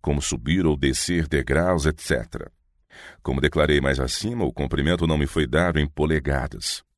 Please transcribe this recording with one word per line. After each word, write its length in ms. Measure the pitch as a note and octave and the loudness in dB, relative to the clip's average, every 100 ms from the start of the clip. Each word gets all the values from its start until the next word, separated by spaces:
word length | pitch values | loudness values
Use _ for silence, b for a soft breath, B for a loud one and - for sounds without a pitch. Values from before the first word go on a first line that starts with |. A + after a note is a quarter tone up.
como 220 | - C#2+ | 0 -2
subir 420 | - A1+ A#1 F2+ | -2 -4 0 2
ou 120 | E2 C#2+ | 2 2
descer 500 | C#2 C2 - F2 D#2 | 0 0 -2 -2 0
degraus, 600 | D2 A#1+ C#2 F2+ F2 D2 | -2 0 0 2 2 0
et 140 | D2+ | -2
cetera. 520 | - C#2 - - - _ _ _ _ B B B | -2 -2 -2 -12 -14 _ _ _ _ B B B
Como 180 | - C2 | -4 0
declarei 400 | D2 D#2+ D2+ D2 | 2 2 4 4
mais 180 | C2+ C2+ | 2 0
acima, 460 | C2+ - G#2+ A#2+ | -2 -4 -4 -2
o 80 | G2 | -2
comprimento 540 | - C#2 C#2+ C#2+ F2 E2 | -2 -2 0 2 2 2
não 120 | D2+ | 2
me 80 | C#2+ | 0
foi 200 | - C#2 | 0 0
dado 340 | D#2 F2 D#2 | 2 2 2
em 80 | D2 | -2
polegadas. 960 | D2+ D#2 D#2 C#2+ C#2 B1 - - - _ | 0 0 0 0 -2 -4 -8 -8 -8 _